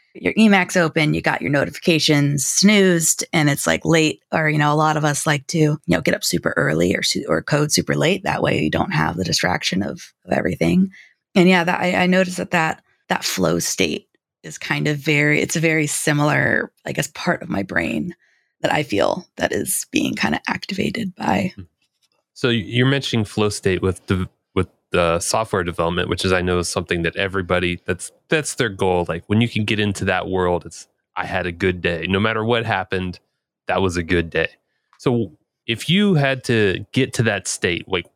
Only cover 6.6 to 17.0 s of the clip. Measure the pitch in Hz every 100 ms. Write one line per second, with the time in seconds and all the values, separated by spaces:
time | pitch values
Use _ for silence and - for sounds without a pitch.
6.6 | 143 78 87 - - - - - - 147
7.6 | 151 170 - 73 147 196 73 76 - -
8.6 | 78 - - - 78 165 165 160 - -
9.6 | - 180 - - - _ - - 170 160
10.6 | 165 180 190 - - _ _ 190 180 180
11.6 | 170 - 180 - 180 185 185 180 185 175
12.6 | 160 - _ _ - 180 - - 82 -
13.6 | - - 80 - - _ _ _ 156 -
14.6 | - 147 151 147 156 147 147 151 - 165
15.6 | 160 160 151 - - 147 147 139 127 -
16.6 | - _ 156 143